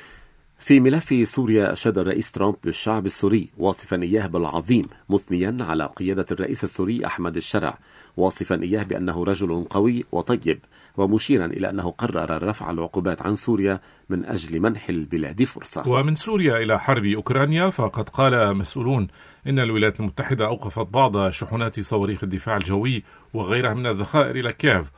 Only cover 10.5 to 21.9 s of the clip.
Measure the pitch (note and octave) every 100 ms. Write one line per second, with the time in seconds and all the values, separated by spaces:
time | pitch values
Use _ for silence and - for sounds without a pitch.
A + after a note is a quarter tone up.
10.5 | D2 _ _ - - G2 A2 - B2+ E2+
11.5 | - F#2+ G2 F2 - A#2 F2 D#2+ D#2+ F2+
12.5 | G#2+ - E2 E2 G2 F2+ E2 F#2 G#2 -
13.5 | G#2+ G2 F#2+ - _ - F#2 - G#2+ D#2+
14.5 | D#2+ G#2 G#2+ - E2+ D2+ E2+ D2 F#2 C3+
15.5 | - - - B2+ B2 D3 D#3 G#3+ G#3+ D#3
16.5 | A#2 A2 G#2 - B2+ G2+ F2 - C3 D3
17.5 | D#3+ F#3 - A2 - G#2 - C3+ B2 G#2
18.5 | G2 F#2 C3+ A#2+ C3 F#2 - - _ C#3
19.5 | C3+ A#2 A2 G#2+ G2 G#2+ - A2+ B2 A2
20.5 | A#2+ G#2 A2 F#2+ A#2+ C3 G2+ F#2+ - -
21.5 | A2+ A#2 A2 F#2+